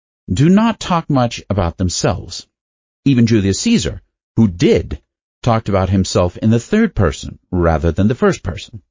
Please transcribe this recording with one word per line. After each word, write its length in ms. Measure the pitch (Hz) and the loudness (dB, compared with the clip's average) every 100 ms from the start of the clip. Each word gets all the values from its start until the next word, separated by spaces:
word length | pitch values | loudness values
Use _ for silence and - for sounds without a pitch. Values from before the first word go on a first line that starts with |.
| _ _ - | _ _ -6
do 160 | 92 151 | 0 4
not 320 | 190 226 208 | 4 2 -2
talk 300 | - 175 - | -4 -4 0
much 340 | 139 120 - - | 0 0 -4 -6
about 280 | 101 85 - | -2 -2 -2
themselves. 680 | 90 - 143 98 - - - _ _ _ _ _ | -4 -2 -4 -4 -8 -16 -18 _ _ _ _ _
Even 240 | - 127 117 | 0 2 4
Julius 320 | 110 95 95 | 2 0 0
Caesar, 420 | 233 226 71 - - _ _ - | 0 0 -2 -8 -16 _ _ 0
who 100 | 110 | 0
did, 540 | 87 175 175 104 - _ _ _ _ | 2 2 2 -2 -10 _ _ _ _
talked 280 | - 110 107 | -2 -2 0
about 200 | 95 92 | -2 0
himself 480 | 98 92 107 90 - | 0 0 0 0 0
in 120 | 110 | 0
the 100 | 117 | 0
third 340 | - 214 226 | 0 0 0
person 460 | - 90 - - - _ | 0 -2 -2 -10 -16 _
rather 420 | 90 85 78 82 | 0 0 2 0
than 160 | 80 101 | 0 0
the 80 | 127 | 2
first 280 | 208 - | 0 -2
person. 380 | - 98 - 110 _ | -6 -12 -12 -20 _